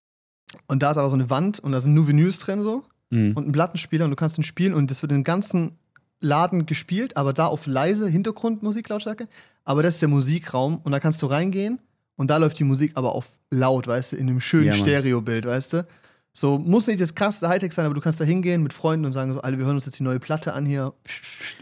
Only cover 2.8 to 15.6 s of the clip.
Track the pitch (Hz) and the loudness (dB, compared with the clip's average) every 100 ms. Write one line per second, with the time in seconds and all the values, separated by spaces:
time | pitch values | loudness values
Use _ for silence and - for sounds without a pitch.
2.8 | - _ - 117 104 107 147 143 175 170 | -8 _ -4 2 2 2 0 0 0 -2
3.8 | - 160 160 139 160 160 156 - 185 165 | -4 0 0 0 -2 -2 -4 0 0 2
4.8 | 135 135 147 143 135 175 196 180 165 - | 0 -2 -2 0 0 -2 0 -2 -2 -6
5.8 | _ _ _ - 151 147 175 180 156 156 | _ _ _ -6 0 2 2 0 0 -4
6.8 | - 180 262 - 139 135 165 151 - 131 | -4 -4 -4 -2 -2 0 0 -2 -2 0
7.8 | 156 208 208 165 220 220 233 220 214 214 | 0 0 2 0 0 -2 -4 -2 -4 -4
8.8 | 226 214 214 220 226 - - _ - 143 | -4 -6 -6 -8 -12 -16 -20 _ -2 2
9.8 | 165 165 151 143 131 165 165 127 135 165 | 2 2 2 4 2 0 -2 -2 0 -2
10.8 | 160 139 160 156 139 143 185 190 202 254 | -2 0 0 0 0 0 0 -2 -4 -6
11.8 | _ _ _ - 135 151 156 160 143 135 | _ _ _ -4 2 4 2 2 2 2
12.8 | 147 - 127 - - _ - 131 127 131 | 0 0 -2 -4 -8 _ -4 2 4 2
13.8 | 120 120 127 - 131 127 - 165 147 104 | 0 -4 -4 -4 -2 -2 2 4 4 4
14.8 | 101 143 131 123 110 113 120 127 | 2 2 2 0 0 -4 -2 -2